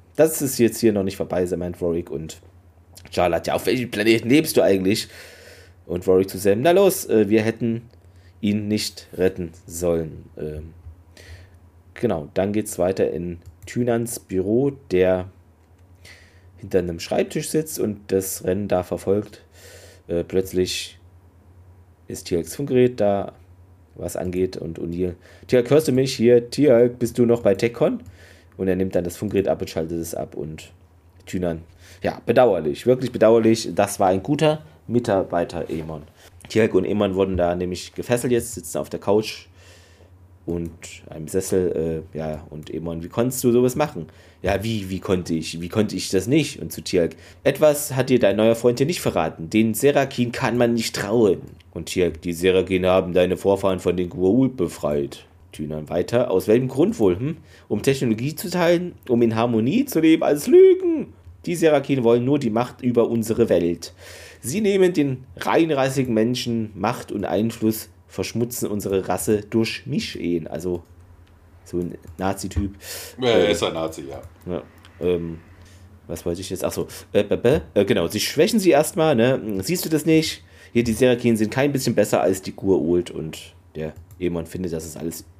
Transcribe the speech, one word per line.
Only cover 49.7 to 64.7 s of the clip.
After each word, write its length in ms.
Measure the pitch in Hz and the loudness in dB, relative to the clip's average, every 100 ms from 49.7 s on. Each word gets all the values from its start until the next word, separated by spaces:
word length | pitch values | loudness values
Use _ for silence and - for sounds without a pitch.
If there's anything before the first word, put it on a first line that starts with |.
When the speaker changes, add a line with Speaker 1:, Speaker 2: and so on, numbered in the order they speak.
Speaker 1:
Serakin 580 | 110 139 143 135 131 123 | 2 2 2 0 -2 -4
kann 240 | - 123 120 | -2 -2 2
man 180 | 120 | 2
nicht 220 | 117 113 - | 2 -2 -6
trauen." 460 | 101 120 104 82 - - - | -2 4 4 2 -4 -20 -16
Und 140 | 87 80 | -12 -6
Tialk: 340 | 92 85 80 | 0 0 -2
"Die 100 | 87 | -6
Serakin 540 | 85 92 92 90 92 92 | 0 2 4 2 0 4
haben 260 | 92 90 | 2 2
deine 240 | 87 90 87 | 2 2 2
Vorfahren 440 | 98 98 98 92 | 2 2 2 0
von 160 | 92 90 | -2 -2
den 120 | 87 | -4
Goa'uld 460 | 87 92 120 131 131 | 0 2 4 2 0
befreit." 680 | 85 - 73 73 69 - - _ - | -4 -4 -4 -2 -4 -8 -20 _ -20
Tynan 380 | - 76 78 76 | -12 -10 -8 -4
weiter: 420 | 87 - 120 123 | -4 -2 -2 0
"Aus 160 | 95 92 | 0 2
welchem 220 | 117 131 | 2 2
Grund 280 | 127 185 - | 0 0 2
wohl, 220 | 101 90 | 2 2
hm? 180 | 139 165 - - _ | -2 -8 -14 -20 _
Um 140 | 104 | -2
Technologie 520 | - 135 127 107 135 156 | 0 0 0 -2 -4 -6
zu 140 | 180 | -6
teilen? 440 | 175 170 175 180 - - | 0 2 2 0 -10 -2
Um 120 | 120 | 2
in 120 | 120 110 | 2 2
Harmonie 480 | 123 113 117 220 | 0 2 2 0
zu 160 | 285 165 | 0 2
leben? 240 | 160 160 | 4 4
Alles 240 | - 147 240 | 4 0 4
Lügen! 600 | 359 381 370 359 320 - - - - - | 8 8 6 2 -4 -6 -14 -20 -14 -6
Die 100 | 170 | 2
Serakin 500 | 160 147 135 135 117 | 4 4 2 2 4
wollen 180 | 120 | 4
nur 160 | 123 147 | 2 0
die 100 | 113 | 0
Macht 320 | 110 123 - | -2 -2 -2
über 280 | 123 113 110 | 0 2 2
unsere 400 | 117 107 110 107 | 0 -2 2 4
Welt. 440 | 90 85 85 - - - - - - | 4 2 -2 -8 -18 -20 -20 -20 -14
Sie 220 | 110 180 | -8 -2
nehmen 320 | 208 | 0